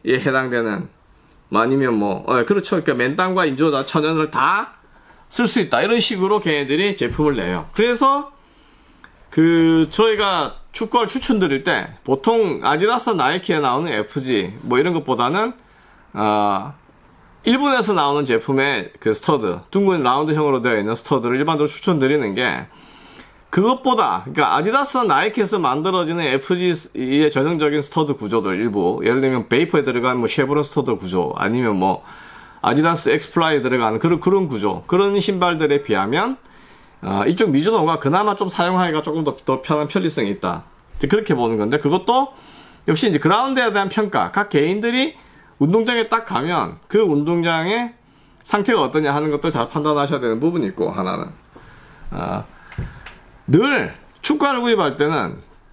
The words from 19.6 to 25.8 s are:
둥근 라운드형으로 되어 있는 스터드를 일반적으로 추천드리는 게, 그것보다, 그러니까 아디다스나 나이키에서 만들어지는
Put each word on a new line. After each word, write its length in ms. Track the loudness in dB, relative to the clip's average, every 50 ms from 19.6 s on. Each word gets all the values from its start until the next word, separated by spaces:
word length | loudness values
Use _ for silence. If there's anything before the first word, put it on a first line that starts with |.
| -8 _
둥근 320 | -2 0 2 2 2 2 2
라운드형으로 580 | 2 2 2 0 0 0 0 2 0 0 0
되어 180 | 0 0 0 0
있는 160 | 0 -2 -4
스터드를 440 | -6 -2 -2 -2 0 0 0 0 0
일반적으로 300 | 0 0 0 0 0 -2
추천드리는 640 | -2 -4 -2 0 0 2 2 2 2 2 0 -2 -2
게, 320 | -2 -2 -2 -2 -4 -8 -12 -18 -20 -20 -20 -20 -20 -20 -20 -20 -20 -20 -20 -20 -20 -18 _
그것보다, 720 | 0 2 2 2 0 0 0 0 2 2 2 0 0 -4 -6
그러니까 320 | -6 -2 0 0 2 2
아디다스나 480 | 0 0 0 0 0 0 0 0 0 2
나이키에서 540 | 2 2 2 2 0 0 0 0 0 0 0
만들어지는 640 | 0 0 -2 0